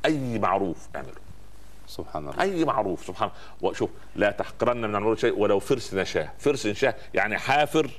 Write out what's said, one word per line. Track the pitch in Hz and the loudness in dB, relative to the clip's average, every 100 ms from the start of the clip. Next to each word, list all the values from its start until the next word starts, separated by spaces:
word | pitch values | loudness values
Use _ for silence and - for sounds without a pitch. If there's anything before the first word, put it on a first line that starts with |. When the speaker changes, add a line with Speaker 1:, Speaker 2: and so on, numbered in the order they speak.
| 147 | 2
Speaker 1:
أي | 156 127 113 | 2 0 0
معروف | 101 95 98 78 - 73 | 2 2 0 -4 -8 -10
اعمله. | 67 - - - - - - - - | -10 -10 -10 -10 -12 -12 -12 -12 -10
Speaker 2:
سبحان | - - 80 73 | -8 -6 -6 -6
الله. | - | 0
Speaker 1:
أي | 190 180 | 0 2
معروف، | 151 113 101 85 - | 2 2 0 -2 -6
سبحان | 92 104 - - - | -2 -2 -4 -12 -2
الله. | 92 | -2
وشوف، | - 107 - - - | 0 -2 -4 -10 2
لا | 101 | 2
تحقرن | 101 - - 113 120 | 2 -6 0 2 2
من | |
المعروف | 110 104 107 110 | 0 2 2 4
شيء، | 120 104 | 2 4
ولو | 104 101 | 4 4
فرس | - 127 - | 2 -2 0
نشاة. | 95 90 87 78 - | -2 0 0 -2 0
فرس | 143 139 107 | 0 2 0
نشاة | 104 131 - - | 2 2 0 -2
يعني | - 101 98 | 0 0 0
حافر | - 143 147 160 147 | 2 4 4 2 0